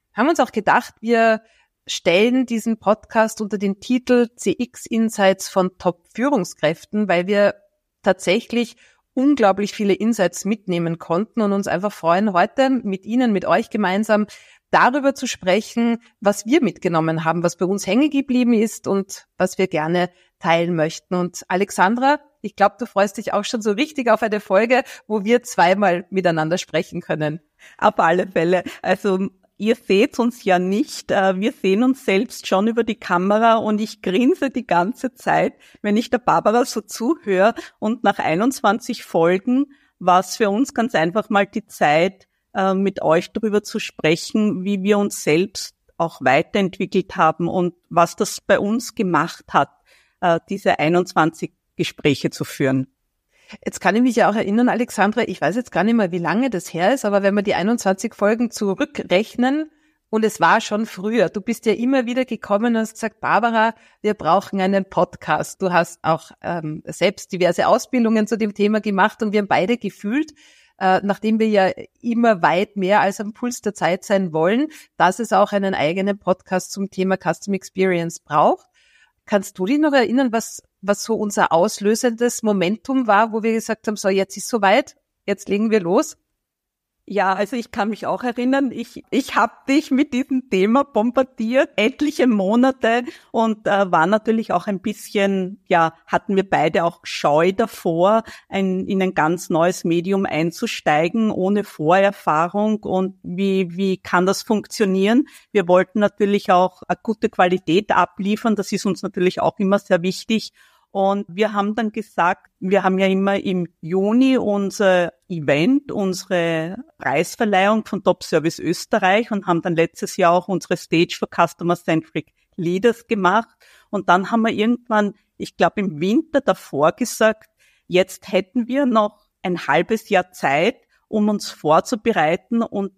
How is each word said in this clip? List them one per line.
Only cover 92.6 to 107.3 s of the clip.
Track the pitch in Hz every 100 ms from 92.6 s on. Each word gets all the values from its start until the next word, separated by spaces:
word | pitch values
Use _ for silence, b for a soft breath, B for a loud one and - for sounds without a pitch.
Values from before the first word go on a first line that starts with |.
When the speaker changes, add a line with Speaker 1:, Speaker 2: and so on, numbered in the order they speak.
| 262 262 226 240 247 B B
Speaker 2:
und, | 233 226 214 -
äh, | 196 196
war | 170 165
natürlich | 214 220 226 214
auch | 175 214
ein | 190
bisschen, | 220 208 - 208 196 196 185 202 -
ja, | 175 165 - -
hatten | 185 - 190
wir | 190
beide | 147 156 180
auch | 170 -
Scheu | - - 160 151 175
davor, | 190 226 - 190 165 185 220 220 B B
ein, | 196 190 185 190
in | 190
ein | 185
ganz | 180 156 175 -
neues | 160 175 185
Medium | 175 170 175 196
einzusteigen, | 196 151 165 - 233 - - 151 170 226 220
ohne | - 185 208
Vorerfahrung, | 202 - 156 185 196 196 - 151 175 202 214 214
und | - 185 185 190
wie, | 175 180 196 190 175 170
wie | 196 185
kann | - 180
das | 185 196
funktionieren? | - 214 - - 202 190 196 240 311 B B
Wir | 208 175
wollten | 180 190 220
natürlich | 202 - 208 202 -
auch | 180 185 - -
eine | -
gute | - 214
Qualität | 214